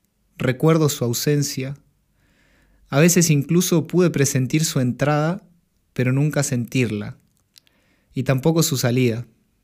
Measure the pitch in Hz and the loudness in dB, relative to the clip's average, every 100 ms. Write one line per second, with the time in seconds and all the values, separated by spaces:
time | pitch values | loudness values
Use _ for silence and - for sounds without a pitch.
0 | _ _ _ - 127 123 156 160 147 - | _ _ _ -6 -4 2 2 4 2 0
1 | 120 117 151 147 139 135 131 143 _ _ | -2 -2 0 0 0 -4 -10 -12 _ _
2 | _ _ _ _ _ _ _ _ _ 139 | _ _ _ _ _ _ _ _ _ 2
3 | 170 175 165 143 139 170 180 170 - 170 | 4 4 2 2 2 0 2 0 0 0
4 | 185 151 135 131 127 156 160 147 127 120 | 2 2 0 0 -2 0 0 0 -2 0
5 | 139 147 156 196 - _ _ _ _ - | 0 0 0 -4 -10 _ _ _ _ -4
6 | 127 135 151 147 139 123 113 131 113 104 | -2 0 0 -2 -2 -4 -4 -2 -2 -4
7 | 110 - _ _ _ - _ _ _ _ | -8 -14 _ _ _ -20 _ _ _ _
8 | _ 135 123 135 165 165 156 131 123 127 | _ -6 -2 0 2 2 0 0 0 2
9 | 123 113 - _ _ _ | 0 -2 -8 _ _ _